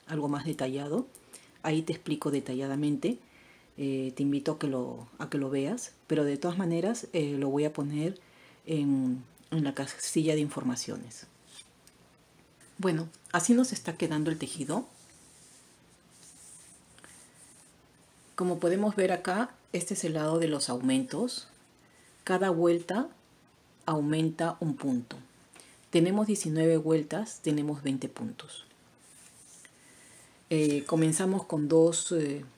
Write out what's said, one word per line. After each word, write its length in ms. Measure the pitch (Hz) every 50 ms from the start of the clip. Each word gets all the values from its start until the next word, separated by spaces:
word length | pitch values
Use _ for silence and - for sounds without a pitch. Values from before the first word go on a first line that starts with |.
| _ -
algo 180 | 160 151 147
más 200 | 143 143 143 -
detallado, 600 | 160 143 - 139 131 131 139 143 143 156 226 262 - - - - - - - - - - - -
ahí 200 | 156 156 160 160
te 100 | - 160
explico 400 | - - - 151 147 - 151 143
detalladamente. 880 | 139 127 - 127 127 135 135 135 143 147 147 147 135 - 185 247 - - - - - - - - - - - _
Eh, 360 | - 143 139 135 135 131 131 123
te 80 | - 143
invito 260 | 143 143 139 139 160
a 80 | 151 156
que 80 | 151
lo, 400 | 143 131 127 123 127 120 117 123 - - -
a 120 | 147 -
que 80 | - 147
lo 100 | 139 131
veas, 440 | 139 139 135 147 214 247 - - - - _ -
pero 160 | 156 151 147
de 140 | 143 143 139
todas 200 | - 175 170 185
maneras, 480 | 190 165 165 170 170 202 233 - - - -
eh, 240 | 175 151 143 143 135
lo 120 | 143 139
voy 160 | 135 143 147
a 60 | 151 151
poner 460 | - 143 143 147 147 156 170 190 - - - - - - - - - -
en, 560 | - 160 151 143 143 139 135 131 127 127 127 123 - - - - - 160
en 100 | 160 147
la 140 | 139 139
casilla 580 | - 139 139 - - - - - 165 151 160 156
de 60 | 156
informaciones. 880 | 147 147 - 151 - 127 123 - - - 110 - 127 123 - - - - - _ _ - - - - - _ _ _ - - - - - - - _ _ _ - - _ _ - - - - -
Bueno, 300 | 185 190 165 160 165 165 - - - -
así 240 | - 175 165 - 240
nos 180 | 240 254 254 214
está 240 | - - - -
quedando 320 | - - 165 156 151 151 160
el 100 | 160 160
tejido. 500 | - 127 - 165 135 127 156 220 277 - - - - - - - - - - - - - - - - - - - _ _ - _ _ - - - - - - - - - - - - - - - - - - - - - - - - - - - - - - - - - - - - - - - - - - - - - -
Como 240 | - 180 180 175 165
podemos 380 | - 170 180 196 208 214 202
ver 160 | 208 185 185 185
acá, 420 | 175 - 185 180 208 247 247 - - _ _ -
este 220 | 175 170 - 202
es 80 | - -
el 120 | 165 156
lado 260 | 156 151 156 160 165
de 80 | 165 156
los 200 | 151 139 - -
aumentos. 800 | 123 127 127 131 131 135 131 - - 147 226 247 - - - - - - - _ _ _ _ _ _ - - - - - -
Cada 260 | - 185 180 196 190
vuelta 580 | 175 165 170 170 175 170 170 - 185 220 277 330 - - _ _ _ _ _ _ _ _ _ _ _ _ -
aumenta 720 | - 160 151 147 147 156 160 160 160 160 - 165 165 165 -
un 160 | 170 156 139
punto. 400 | - - 139 127 123 120 - - - - - - - - - - - - - - - - -
Tenemos 380 | - 170 165 180 196 208 214
diecinueve 500 | 208 208 190 - 165 156 160 160 165 165
vueltas, 640 | 160 156 160 160 160 151 156 156 175 220 - - -
tenemos 420 | - 160 151 147 147 151 147 139 143
veinte 280 | 139 135 127 135 127
puntos. 560 | - - 120 110 - - - - - - - - - _ _ _ - - - - - - - - - - - - - - - - - - - - - - - - - - - - - - - -
Eh, 340 | 165 156 151 151 143 143 139
comenzamos 600 | - 170 160 160 160 160 - 190 185 190 196 -
con 240 | - 175 151 151 143
dos, 420 | 165 160 165 170 165 - - - 180
eh, 320 | 165 151 143 139 143 139 131 -